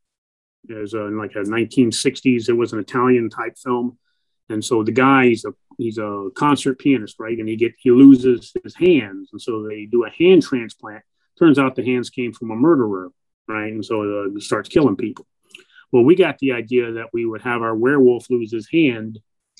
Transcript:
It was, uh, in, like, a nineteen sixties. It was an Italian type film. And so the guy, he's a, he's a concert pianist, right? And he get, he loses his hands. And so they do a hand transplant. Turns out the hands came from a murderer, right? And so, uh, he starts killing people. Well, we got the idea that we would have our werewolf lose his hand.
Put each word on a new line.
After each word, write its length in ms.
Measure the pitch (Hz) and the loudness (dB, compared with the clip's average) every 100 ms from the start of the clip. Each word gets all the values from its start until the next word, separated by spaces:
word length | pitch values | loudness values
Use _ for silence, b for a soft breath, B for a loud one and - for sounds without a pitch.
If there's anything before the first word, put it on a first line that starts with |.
| _ _ _ _ _ _ - | _ _ _ _ _ _ -18
It 40 | |
was, 200 | 113 104 | -12 -8
uh, 140 | 110 104 | -8 -6
in, 100 | 107 | -6
like, 180 | 104 107 | -8 -8
a 80 | |
nineteen 480 | 101 113 113 - 120 | -4 -2 -2 0 0
sixties. 580 | 110 - - 135 120 110 | 0 -4 -2 0 0 0
It 80 | 117 | -2
was 160 | 113 | -2
an 60 | 110 | -6
Italian 520 | 95 127 123 123 113 | -6 -2 2 2 0
type 260 | 120 113 - | -8 -12 -12
film. 400 | 135 123 120 120 _ _ _ _ - | -6 -4 -6 -10 _ _ _ _ -10
And 140 | 110 | -10
so 200 | 107 117 | -2 -2
the 80 | 110 | 0
guy, 360 | 113 131 135 127 | 2 4 6 4
he's 180 | 110 104 | 2 -4
a, 80 | - _ - | -14 _ -10
he's 200 | 113 110 | -8 -6
a 320 | 104 101 98 - | -8 -8 -10 -2
concert 440 | 147 139 139 127 | 2 2 0 -2
pianist, 380 | 147 131 104 - | 0 0 -2 -12
right? 180 | 110 113 | -10 -8
And 100 | 110 | -6
he 80 | 113 | -4
get, 180 | 113 - | -4 -2
he 120 | 127 | 2
loses 600 | 123 139 131 127 120 - - | 8 10 10 6 -2 -4 -12
his 120 | 107 - | -12 -2
hands. 540 | 175 156 104 95 95 | 2 2 0 -10 -18
And 100 | 127 | -14
so 240 | - 110 107 | -10 -8 -8
they 200 | 107 107 | -12 -4
do 180 | 120 110 | -2 -2
a 40 | |
hand 320 | - 170 185 | 2 6 6
transplant. 640 | - 127 110 - 107 107 - _ _ _ | 4 -2 -6 -12 -18 -18 -20 _ _ _
Turns 180 | 170 139 | 4 4
out 180 | 135 127 | 2 -2
the 100 | 120 | -4
hands 240 | 123 117 | -4 -6
came 240 | - 120 | -8 -10
from 180 | 113 113 | -10 -10
a 40 | 110 | 0
murderer, 560 | 151 156 110 95 92 _ _ _ - | 2 2 0 -4 -10 _ _ _ -12
right? 240 | 110 107 | -8 -8
And 140 | 110 98 | -10 -6
so, 160 | 110 | -6
uh, 280 | 104 104 101 | -4 -6 -8
he 80 | 101 | -10
starts 260 | - 110 - | -6 -6 -2
killing 300 | 165 139 98 | 0 2 0
people. 280 | 113 - - _ _ b b b b | -6 -10 -18 _ _ b b b b
Well, 100 | 127 | 2
we 120 | 123 180 | 4 4
got 220 | 170 135 | 2 -2
the 120 | 139 | -4
idea 420 | 120 113 123 117 | -4 -2 -2 -2
that 160 | 113 113 | -6 -8
we 120 | 117 113 | -6 -6
would 160 | 107 | -6
have 200 | 127 120 | -6 -4
our 140 | 113 110 | -4 -2
werewolf 540 | 123 143 123 120 - | 2 4 4 4 -2
lose 220 | 123 110 | -4 -4
his 180 | 113 107 | -8 -4
hand. 500 | 165 151 117 110 110 _ _ _ | 0 0 -2 -8 -14 _ _ _